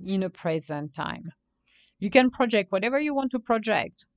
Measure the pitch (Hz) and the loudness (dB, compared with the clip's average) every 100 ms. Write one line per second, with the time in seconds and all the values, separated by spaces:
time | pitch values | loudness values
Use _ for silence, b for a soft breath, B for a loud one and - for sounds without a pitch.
0 | 180 196 185 - 170 160 156 147 147 147 | -4 -2 -2 -4 -2 -2 -4 -6 -6 -6
1 | 156 - 165 - _ _ b b b _ | -6 -8 -12 -16 _ _ b b b _
2 | 196 254 254 - 247 214 190 190 220 269 | 2 4 4 2 2 2 0 0 0 0
3 | 302 277 269 247 - 226 220 208 - - | 0 -2 -2 -4 0 0 2 0 -2 -8
4 | - | -20